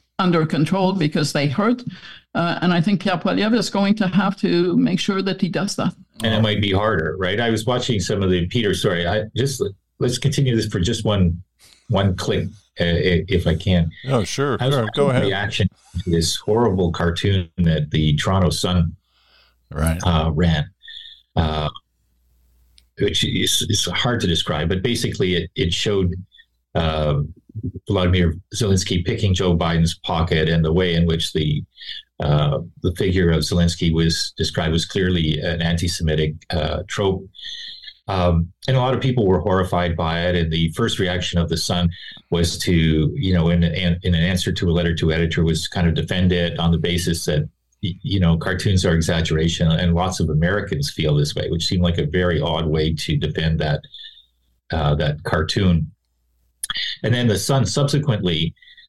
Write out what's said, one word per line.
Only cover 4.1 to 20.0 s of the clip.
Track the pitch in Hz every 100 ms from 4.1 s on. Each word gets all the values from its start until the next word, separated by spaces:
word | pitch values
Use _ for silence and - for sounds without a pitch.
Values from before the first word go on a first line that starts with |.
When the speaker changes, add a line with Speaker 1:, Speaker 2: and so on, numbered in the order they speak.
| 185 196 190
Speaker 1:
to | - 175 175 170
make | 165 180
sure | - 196
that | 190 -
he | 175
does | 156 196 -
that. | 170 - - -
Speaker 2:
And | 113 110
it |
might | 110 101
be | 104
harder, | 95 107 95 80 -
right? | 92 104
I | 117
was | 110 127
watching | 123 - 107
some | - 101
of | 95
the, | 90 87
Peter, | 123 104 85
sorry, | 110 87 85
I | 107 104 107
just, | 135 - 98 - _ -
let's | 120 -
continue | 139 - 131 113
this | 104
for | 101
just | 87 -
one, | 107 104 87 85 - _ _ _ -
one | 98 98 90
clip, | - 90 - - _ -
uh, |
i-, | 85 85 92 85 -
if | 87 82
I | 82
can. | 98 90 82 - 131
Speaker 3:
Oh, | 131
sure, | 92 - 139 123
Speaker 2:
I | 127
was | 143
Speaker 3:
sure. | 107
Go | - 143
Speaker 2:
watching |
the |
Speaker 3:
ahead. | 123
Speaker 2:
reaction | 98 95 107 - 95 - _ 85
to | 87
this | 82 82 -
horrible | - 107 117 92 85
cartoon | 82 87 85 101 98 85 -
that | 85 78 76
the | 80 78 76
Toronto | - 95 87
Sun | - 92 90 82 - _ _ _ _ _ _ -
Speaker 3:
Right. | 76 80 82